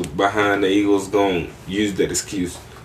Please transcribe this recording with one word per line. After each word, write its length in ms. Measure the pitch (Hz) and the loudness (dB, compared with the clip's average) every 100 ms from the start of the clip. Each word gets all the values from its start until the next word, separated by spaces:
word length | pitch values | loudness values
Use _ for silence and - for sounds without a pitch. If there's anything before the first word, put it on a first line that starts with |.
| 85 78 | -2 0
behind 480 | 98 107 101 101 | 0 2 2 2
the 40 | 98 | 2
Eagles 380 | 101 101 101 95 | 2 4 2 2
gon' 400 | 101 98 87 - - - | 2 2 0 -4 -10 -6
use 260 | 98 104 92 | -2 0 0
that 140 | 82 | -2
excuse. 480 | 87 - 101 87 - - - | -2 -4 -4 -4 -6 -16 -20